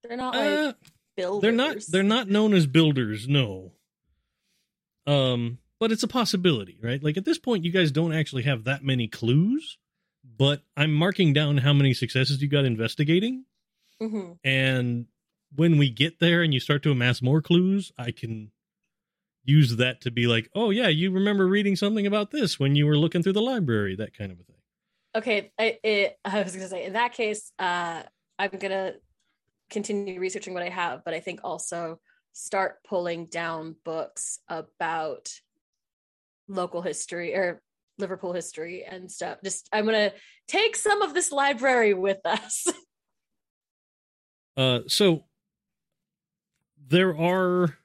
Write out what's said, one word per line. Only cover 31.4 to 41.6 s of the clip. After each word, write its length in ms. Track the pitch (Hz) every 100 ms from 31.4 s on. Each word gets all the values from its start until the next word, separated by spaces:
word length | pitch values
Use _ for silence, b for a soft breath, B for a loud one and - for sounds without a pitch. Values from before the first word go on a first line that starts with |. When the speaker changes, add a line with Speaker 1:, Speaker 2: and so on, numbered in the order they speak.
Speaker 1:
also 560 | - 160 - 170 165 170 _ _ _
start 440 | - - 196 190 - _
pulling 380 | 190 175 170 165
down 500 | 170 165 165 160 160
books 560 | - 160 - - - - _
about 840 | 165 160 _ 165 160 156 135 - - _ _ _ _ _ _ _ _ _ _ -
local 340 | 190 180 175
history 540 | 175 147 - 175 170 190
or 260 | 180 165 _ _ _ -
Liverpool 340 | 196 185 185
history 520 | 175 165 - 170 180 -
and 260 | 185 180
stuff. 280 | - 170 -
Just, 240 | 196 - -
I'm 120 | 214 214
gonna 280 | 220 208 B B B -
take 300 | 349 440 453
some 240 | 415 415
of 120 | 392
this 180 | 294 -
library 640 | 277 277 247